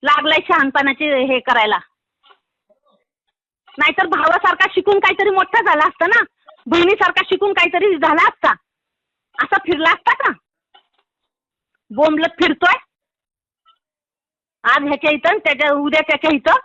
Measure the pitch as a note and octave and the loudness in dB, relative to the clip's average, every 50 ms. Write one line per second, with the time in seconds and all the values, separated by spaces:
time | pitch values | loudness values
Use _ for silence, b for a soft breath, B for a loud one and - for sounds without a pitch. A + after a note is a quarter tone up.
0 | - C#4 D4 D4 D4 D#4 D#4 D#4 D#4 - F#4 E4 C#4 C4+ - D4 C#4 C#4 C4+ - | 2 2 0 0 0 0 -2 -2 -2 0 0 0 0 0 0 -2 -2 -2 -2 -2
1 | D4+ D4+ C#4+ C4+ B3+ C4+ C4 B3+ - - B3 A#3+ A3 G#3+ G#3 F#3 - _ _ _ | -4 -2 -2 -2 0 0 -2 -4 -2 0 0 0 0 0 -2 -4 -6 _ _ _
2 | _ _ _ _ _ _ _ _ _ _ _ _ _ _ _ _ _ _ _ _ | _ _ _ _ _ _ _ _ _ _ _ _ _ _ _ _ _ _ _ _
3 | _ _ _ _ _ _ _ _ _ _ _ _ _ _ _ - D4 - - - | _ _ _ _ _ _ _ _ _ _ _ _ _ _ _ -2 -2 0 0 0
4 | F#4+ F4+ D#4+ D#4 D4 D#4+ F4 G#4 - F#4 F4 - F#4+ G4+ - - F#4 - G4+ G4+ | -2 -2 -2 0 0 0 0 2 2 0 0 0 -2 0 0 -2 0 2 0 2
5 | G#4 F#4+ F#4 - G4 G#4 F#4+ F#4+ F#4 F#4 - A#4 A4 G4 E4+ D4+ D4+ F#4 - _ | 2 0 0 0 -2 0 0 0 -2 0 0 -2 0 2 0 2 0 -2 0 _
6 | D#4+ F4 G#4+ A#4 - - _ _ _ _ - _ _ - A3 E4+ E4+ F4+ G4+ G#4+ | -2 0 2 0 0 -2 _ _ _ _ -20 _ _ -2 0 2 2 2 2 2
7 | G4 F4+ F4+ F#4 F#4+ - F#4+ F#4 G4 G4+ G4 F4+ F4 F4 - F4 F4 G#4 F#4+ D4+ | 0 -2 0 -2 -2 -2 -2 -2 0 -2 0 0 0 0 0 0 2 2 0 2
8 | C#4 D#4 D4+ D#4+ F#4 A#4+ - _ - D4 G#3 - _ _ _ _ _ _ _ _ | 0 0 2 2 2 0 0 _ -2 -2 -2 -2 _ _ _ _ _ _ _ _
9 | _ _ _ _ _ _ _ - C4+ D4+ - G4 G4 - E4+ C#4+ D#4+ E4 F4 - | _ _ _ _ _ _ _ -8 -6 -2 -2 -4 -2 -2 -4 -2 0 0 0 0
10 | _ - - - - A4+ C4+ - _ _ _ _ _ _ _ _ _ _ _ _ | _ -2 -2 0 -2 -6 -6 -6 _ _ _ _ _ _ _ _ _ _ _ _
11 | _ _ _ _ _ _ _ _ _ _ _ _ _ _ _ _ _ _ G#3 G#3 | _ _ _ _ _ _ _ _ _ _ _ _ _ _ _ _ _ _ -4 0
12 | D4 D#4 D#4 D4+ D#4+ E4 E4 - E4 E4+ D#4+ - - F4 F#4+ B4+ - _ _ _ | 0 0 2 0 -2 -4 -2 -2 -2 -2 0 0 0 0 0 0 -4 _ _ _
13 | _ _ _ _ _ _ _ _ _ _ _ _ _ F5 _ _ _ _ _ _ | _ _ _ _ _ _ _ _ _ _ _ _ _ _ _ _ _ _ _ _
14 | _ _ _ _ _ _ _ _ _ _ _ _ _ A3+ B3+ D4 C#4 C#4+ D4 C#4+ | _ _ _ _ _ _ _ _ _ _ _ _ _ 0 0 0 0 -2 -4 -2
15 | - D#4 D4+ C#4+ - E4 G4 G#4+ G#4+ D#4+ C#4+ B3 D4 D4 C#4+ C#4+ C#4+ D4 C4 D#4 | 0 -2 -2 0 0 0 -2 0 0 -2 -2 0 0 0 0 0 -2 -2 0 -2
16 | D4+ D4+ D4+ C#4+ - D#4 D#4 C#4 - A3 - B4+ - | 0 0 -2 -2 0 0 0 0 2 2 2 2 0